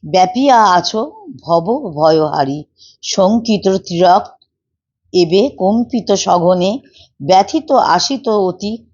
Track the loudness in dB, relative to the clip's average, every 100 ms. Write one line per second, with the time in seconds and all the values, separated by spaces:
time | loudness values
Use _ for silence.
0 | 0 0 2 2 4 4 6 2 0 -6
1 | -8 -12 -20 -18 -2 -2 0 -4 -6 0
2 | 2 2 0 -2 -4 -4 -12 _ -20 _
3 | -8 0 0 0 0 -2 0 -4 -4 0
4 | 4 2 0 _ _ _ _ _ _ _
5 | _ -2 2 2 0 -2 -2 0 -2 -6
6 | -2 -4 0 0 2 0 -2 -4 -12 _
7 | _ _ 0 0 2 -4 -2 0 2 0
8 | -2 -6 -2 -2 -2 -4 -8 -10 _